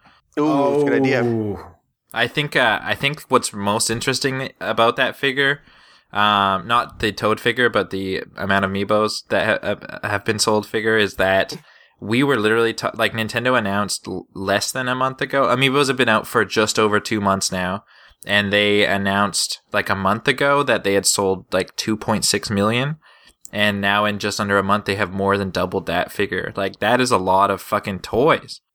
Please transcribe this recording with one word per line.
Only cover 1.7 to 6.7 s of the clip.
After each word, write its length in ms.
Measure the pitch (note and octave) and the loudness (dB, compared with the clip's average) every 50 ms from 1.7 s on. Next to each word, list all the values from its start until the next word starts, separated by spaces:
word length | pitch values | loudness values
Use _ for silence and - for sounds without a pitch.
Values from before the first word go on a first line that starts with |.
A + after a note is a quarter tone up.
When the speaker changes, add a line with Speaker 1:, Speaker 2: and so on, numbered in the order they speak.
| - _ _ _ _ _ _ _ - | -20 _ _ _ _ _ _ _ -4
Speaker 3:
I 140 | A2+ A#2 A#2+ | -2 -2 -2
think, 280 | - D3 D3 D3 - | -2 -4 -4 -2 0
uh, 240 | D#3+ B2+ A#2 G#2 - - | 2 2 2 2 0 -2
I 100 | F2 G#2 | -4 -4
think 280 | - - C#3 D3 - - - | -2 -2 -4 -4 -4 -4 0
what's 240 | B2+ B2 - - - | 0 2 2 0 -6
most 360 | G#2 G2+ G2+ G#2 A2+ - - | -4 -2 0 0 0 0 -2
interesting 600 | A2+ A#2 - - B2+ B2+ - C3+ C3 C3 C3+ - - - | -4 -2 -2 -2 -2 -2 -2 -4 -4 -4 -8 -10 -10 -8
about 380 | - F#2+ A2 A2 A2+ A#2 A#2+ - | -6 -4 0 2 2 2 4 2
that 180 | C3 A#2 - | 0 -2 -2
figure, 460 | - - C#3 B2+ C#3 C#3 C#3 C#3+ D3 _ _ _ _ _ _ _ _ _ _ | -2 -2 -2 0 2 0 0 0 -2 _ _ _ _ _ _ _ _ _ _
um, 560 | - G#2 G#2 G#2+ G#2 G2+ G2 G2 F#2+ F#2+ F2 | 0 2 2 4 4 4 4 2 0 0 -2
not 320 | G#2+ | 0